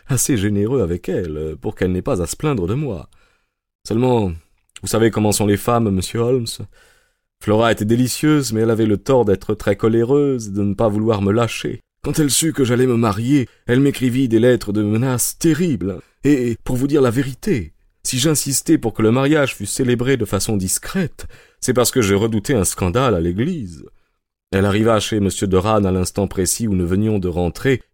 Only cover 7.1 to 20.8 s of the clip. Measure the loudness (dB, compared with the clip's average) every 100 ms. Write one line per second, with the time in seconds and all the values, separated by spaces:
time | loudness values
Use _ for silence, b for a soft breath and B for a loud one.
7.1 | b b _ 0 2 4 2 2 2 0
8.1 | 0 2 2 0 0 0 2 2 0 2
9.1 | 2 4 0 -2 -4 -2 0 2 2 2
10.1 | 2 2 -2 -4 -2 -2 0 0 0 0
11.1 | 2 2 2 0 -4 -8 -10 _ _ -6
12.1 | 0 0 0 0 0 0 2 2 2 0
13.1 | 0 0 0 0 b b 2 2 2 0
14.1 | 0 2 4 4 4 0 -2 0 0 0
15.1 | -2 -4 -2 0 0 0 -2 -4 -8 -14
16.1 | _ 0 2 0 -4 -4 -4 0 2 2
17.1 | 0 -4 -4 -4 -4 -4 _ _ _ -6
18.1 | -2 0 0 -2 -4 0 0 0 0 2
19.1 | 2 2 2 0 -4 -8 -4 0 0 0
20.1 | -2 -2 -2 -2 -2 -2 -6